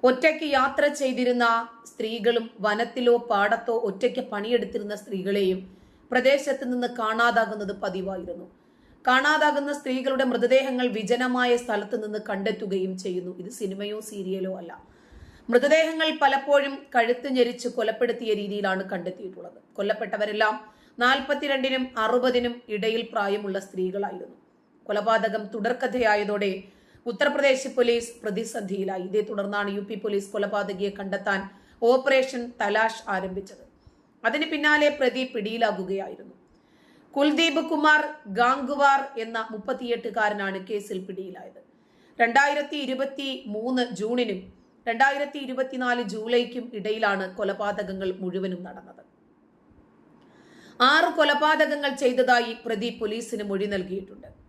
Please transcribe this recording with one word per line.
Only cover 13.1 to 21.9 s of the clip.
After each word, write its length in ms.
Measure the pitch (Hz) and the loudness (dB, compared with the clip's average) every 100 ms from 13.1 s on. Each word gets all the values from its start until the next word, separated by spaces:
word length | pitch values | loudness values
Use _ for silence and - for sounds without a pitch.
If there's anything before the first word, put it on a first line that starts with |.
| 180 180 180 | -6 -8 -12
ഇത് 80 | 185 - | -14 -8
സിനിമയോ 400 | 202 196 208 214 214 | -8 -6 -8 -8 -10
സീരിയലോ 460 | 202 185 190 185 190 | -10 -6 -6 -6 -8
അല്ല. 100 | 175 - - _ _ - - - - | -12 -16 -20 _ _ -20 -20 -20 2
മൃതദേഹങ്ങൾ 580 | 240 277 311 320 320 311 311 | 4 6 4 4 2 0 4
പലപ്പോഴും 520 | 277 269 269 285 277 277 - | 2 2 4 4 4 -6 -2
കഴുത്ത് 340 | 247 226 247 277 254 | 2 2 2 0 2
ഞെരിച്ച് 320 | 240 247 247 - | 2 2 -6 -2
കൊലപ്പെടുത്തിയ 540 | 220 220 240 233 226 208 | -2 0 -2 -2 -2 -2
രീതിയിലാണ് 420 | 208 208 196 190 190 | -2 -2 -2 -2 -2
കണ്ടെത്തിയിട്ടുള്ളത്. 680 | 190 170 - 196 - 175 - _ - | -6 -6 -10 -14 -14 -18 -20 _ -4
കൊല്ലപ്പെട്ടവരെല്ലാം 800 | 202 208 226 208 208 214 214 254 - _ _ - | -2 -2 -4 -2 -2 2 2 0 -8 _ _ 0
നാൽപത്തിരണ്ടിനും 800 | 240 277 - 294 294 269 254 262 254 | 2 4 2 -2 0 0 0 0 -2